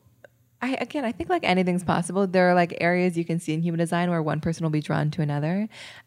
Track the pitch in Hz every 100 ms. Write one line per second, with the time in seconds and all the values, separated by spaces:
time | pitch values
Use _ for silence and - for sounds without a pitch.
0 | _ _ - _ _ _ 247 262 247 302
1 | 240 - 339 349 175 180 185 180 165 170
2 | 170 185 202 185 180 180 175 - 170 180
3 | 180 170 165 170 - 156 170 165 170 170
4 | 175 170 151 151 165 165 160 151 147 160
5 | 151 151 147 147 151 185 214 - - -